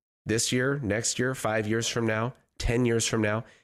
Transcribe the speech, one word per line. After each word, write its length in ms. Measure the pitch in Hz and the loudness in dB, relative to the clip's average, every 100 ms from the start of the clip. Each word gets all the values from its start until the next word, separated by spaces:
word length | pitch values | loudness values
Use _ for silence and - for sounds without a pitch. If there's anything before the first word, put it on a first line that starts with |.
| _ _ - | _ _ -2
this 240 | 113 - | 0 0
year, 300 | 127 131 143 | 0 0 -2
next 360 | 110 107 117 - | -2 -2 -2 -2
year, 140 | 127 | -2
five 340 | 131 110 110 104 | -2 0 0 0
years 180 | 113 117 | 0 -2
from 200 | 120 113 | 0 0
now, 280 | 110 120 - _ - | 0 -2 -6 _ -4
ten 260 | - 120 | 0 2
years 220 | 120 117 - | 4 2 2
from 140 | 113 | 0
now? 240 | 104 107 - - | 0 -2 -6 -18